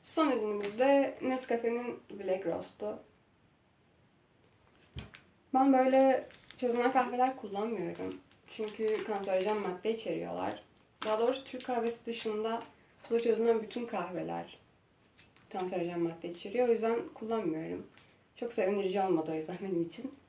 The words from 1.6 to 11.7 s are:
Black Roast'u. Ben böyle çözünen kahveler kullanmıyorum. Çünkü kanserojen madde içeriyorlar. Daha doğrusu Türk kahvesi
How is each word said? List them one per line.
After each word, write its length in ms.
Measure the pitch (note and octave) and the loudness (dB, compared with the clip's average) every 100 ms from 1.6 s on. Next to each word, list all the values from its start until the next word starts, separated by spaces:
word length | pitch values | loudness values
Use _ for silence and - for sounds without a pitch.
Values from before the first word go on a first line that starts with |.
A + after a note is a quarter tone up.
| A#3 A#3+ B3 - - | 0 -2 -4 -10 -14
Black 360 | G3+ F#3+ F#3+ E3 | -8 -2 -2 0
Roast'u. 520 | - - - G#3 - - _ _ _ _ _ _ _ _ _ _ _ _ _ _ _ _ _ _ - - - _ _ _ | -4 -6 -8 -8 -8 -16 _ _ _ _ _ _ _ _ _ _ _ _ _ _ _ _ _ _ -14 -14 -20 _ _ _
Ben 180 | C4 C#4 | 4 6
böyle 560 | C4 C4 C4 C4+ B3+ - - - - | 8 6 8 6 4 -2 -20 -20 -4
çözünen 360 | B3 A#3+ B3 | 0 2 2
kahveler 440 | B3+ A#3+ B3 B3+ C4 | 2 0 2 0 0
kullanmıyorum. 840 | G#3 G3 A3+ G#3 E3+ E3+ F#3 F#3 _ _ - | -8 -4 -4 -4 -6 -6 -8 -10 _ _ -18
Çünkü 580 | - G#3+ G#3 A3 G#3+ | -8 -8 -2 -2 -2
kanserojen 560 | F#3+ G3 G3 F#3 G3 G#3+ | -2 -4 0 0 2 0
madde 340 | F#3+ F3+ A3 | -2 -4 -4
içeriyorlar. 680 | A3+ F#3+ E3 F3 F3 F#3+ G#3+ - _ _ _ | -4 -4 -6 -4 -4 -6 -6 -14 _ _ _
Daha 140 | G#3+ G#3+ | -2 2
doğrusu 260 | A#3 C4+ | 2 0
Türk 220 | - B3+ | -8 -10
kahvesi 400 | - | -4